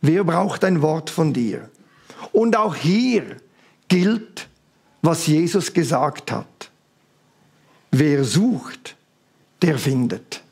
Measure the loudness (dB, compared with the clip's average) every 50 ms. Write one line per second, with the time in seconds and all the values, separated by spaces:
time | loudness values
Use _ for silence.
0 | 2 2 2 2 2 2 0 0 0 -2 -2 -2 0 0 2 2 0 0 0 -2
1 | -6 -8 -4 -2 -2 0 0 -2 -2 -4 -4 -8 -10 -16 _ _ -20 _ _ _
2 | _ _ -20 -20 -20 -2 _ 2 2 4 2 2 2 0 -2 -2 0 0 2 2
3 | 2 2 0 -2 -2 -4 -16 -20 _ _ _ _ _ _ _ _ _ _ 2 4
4 | 4 2 0 0 -4 -10 -18 -18 -18 -18 _ _ _ _ _ _ _ _ _ _
5 | 0 0 0 2 0 2 2 2 2 2 0 -2 -2 0 -2 -2 0 0 0 0
6 | 0 -2 -4 -6 -10 -8 -8 -8 -8 -12 _ _ -20 -20 _ _ _ _ _ _
7 | _ _ _ _ _ _ _ _ _ _ _ _ _ _ _ _ _ _ 0 2
8 | 2 4 2 2 0 0 2 2 2 2 0 -2 -6 -12 -18 -18 _ -20 -20 _
9 | _ _ _ _ _ _ _ _ _ _ _ _ 0 0 0 0 0 0 0 0
10 | 0 0 -2 -6 -10 _ -16 -16 -16 _